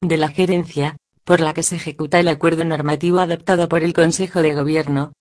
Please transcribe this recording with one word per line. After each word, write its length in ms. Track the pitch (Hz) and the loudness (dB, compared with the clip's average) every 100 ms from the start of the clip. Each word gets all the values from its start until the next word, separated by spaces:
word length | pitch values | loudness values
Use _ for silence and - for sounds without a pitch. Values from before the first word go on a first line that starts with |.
de 160 | 175 160 | -2 0
la 120 | 151 | 0
Gerencia, 680 | 147 185 175 - 147 147 147 _ _ | 0 0 0 -2 -4 -4 -6 _ _
por 160 | - 170 | 0 2
la 120 | 156 | 2
que 100 | 156 | -2
se 140 | 165 170 | -4 -6
ejecuta 420 | 160 147 147 175 | -8 -8 0 2
el 100 | 175 | 2
acuerdo 360 | 147 170 160 | 2 0 0
normativo 560 | 165 151 147 147 170 180 | -2 -2 -2 0 0 2
adoptado 480 | 175 165 - 180 170 | 0 -2 0 0 2
por 140 | 170 | 0
el 100 | 165 | 0
Consejo 480 | 170 165 170 185 180 | 2 2 2 -2 0
de 140 | 156 | 0
Gobierno, 580 | 147 143 156 143 139 147 - | 0 0 -2 0 -2 -4 -10